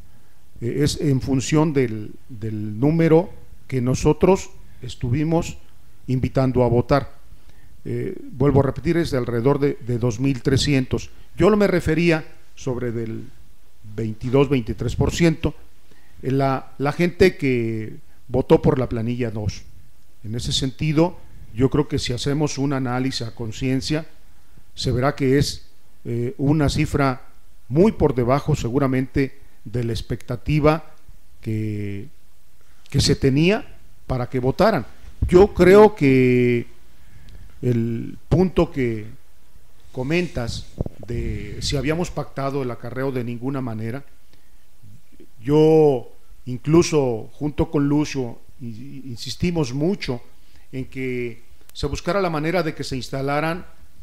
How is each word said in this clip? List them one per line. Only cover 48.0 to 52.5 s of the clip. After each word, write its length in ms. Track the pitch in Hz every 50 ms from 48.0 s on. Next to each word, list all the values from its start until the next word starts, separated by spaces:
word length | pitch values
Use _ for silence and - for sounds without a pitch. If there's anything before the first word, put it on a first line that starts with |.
| 151 - - 135 127 117 113 - - - - -
i-, 60 | 131
i-, 360 | 117 110 107 127 139 143 135 -
insistimos 640 | 135 120 - - 131 117 - 175 180 175 165 147 117 123
mucho 480 | 143 147 180 208 - - - 123 120 - - - - - - - - - -
en 140 | - 131 127
que 580 | - - 131 131 127 123 123 120 117 113 - - - - - - - -
se 140 | - -
buscara 340 | 135 139 - - 175 170 202
la 80 | 190 175
manera 340 | 160 147 151 160